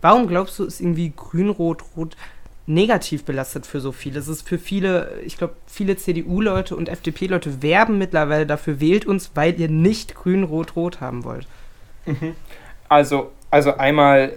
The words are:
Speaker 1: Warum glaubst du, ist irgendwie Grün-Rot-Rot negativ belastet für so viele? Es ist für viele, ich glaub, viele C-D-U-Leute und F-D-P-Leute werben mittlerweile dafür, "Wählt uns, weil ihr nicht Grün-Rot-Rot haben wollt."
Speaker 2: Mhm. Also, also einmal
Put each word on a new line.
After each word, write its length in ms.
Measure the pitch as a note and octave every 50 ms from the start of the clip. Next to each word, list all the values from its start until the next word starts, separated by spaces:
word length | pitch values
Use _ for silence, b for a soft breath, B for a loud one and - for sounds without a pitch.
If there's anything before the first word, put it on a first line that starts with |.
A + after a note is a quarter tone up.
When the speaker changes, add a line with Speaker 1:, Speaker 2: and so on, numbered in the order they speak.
Speaker 1:
Warum 280 | - E3 G#3 B3 A#3+ F3+
glaubst 300 | F3 F3+ F#3+ F#3 - -
du, 60 | G3
ist 160 | E3 D#3+ -
irgendwie 320 | F3+ F3 E3+ D#3 E3+ D#3+ -
Grün-Rot-Rot 1000 | - - - - E3 F#3 G#3 G3+ - E3+ E3 D#3+ - - - - E3 E3 D#3+ - B B B B B B B - - - -
negativ 540 | D#3 E3+ G3+ A3 A#3 F3+ - - D#3+ C#3+ -
belastet 400 | - C#3 C3+ C3 - - C#3 -
für 160 | - - C#3+
so 120 | C3+ C3+
viele? 260 | B2+ - - C#3 C3 D3
Es 100 | C3+ D3
ist 180 | D#3+ - -
für 120 | - F3 E3+
viele, 640 | - - F#3+ G3 F#3 F#3+ F#3 F3 - - - - -
ich 140 | - - -
glaub, 160 | F3 E3+ - - -
viele 300 | - - - G#3 F#3+ F#3+
C-D-U-Leute 800 | F#3+ - - E3+ E3 D#3+ - F3 G3 A3 G#3 F#3+ F#3+ F#3 - F#3
und 140 | - E3 -
F-D-P-Leute 720 | E3+ - - E3 D#3 - F#3+ F#3 F#3 E3+ - D3+ C#3 C3
werben 340 | C#3 D3+ E3+ G3 A3+ A3 G#3+
mittlerweile 480 | G3 F#3+ F3+ - D#3+ D3+ D3 D3+ D3+ D#3
dafür, 340 | D3 D3 D3 - - D3 C#3
"Wählt 280 | D3+ D#3 F#3 G#3+ -
uns, 240 | - G3 F#3+ - - -
weil 240 | D3+ D3+ E3+ E3+ E3+
ihr 120 | E3+ D#3
nicht 440 | D#3 D#3 E3 G3 A3 A3 - - -
Grün-Rot-Rot 840 | - - F3+ F#3 G3 F#3+ D#3+ D#3 D#3+ E3 - - E3 E3+ F3 E3+ -
haben 240 | C3+ B2+ B2 B2 A2+
wollt." 220 | A#2 A#2+ B2 B2 b b b b b b b b b b - -
Speaker 2:
Mhm. 300 | - D3 B2 D#3 D#3+ E3 - B B B B B B B B B -
Also, 400 | D3+ D3 D3 B2+ C#3+ C#3 B2+ - - - - -
also 280 | - D3 C#3 C#3+ C#3 C3+
einmal 540 | C3+ C#3+ D3 D3+ C#3+ C#3 C#3 C3+ C3+ C3+ -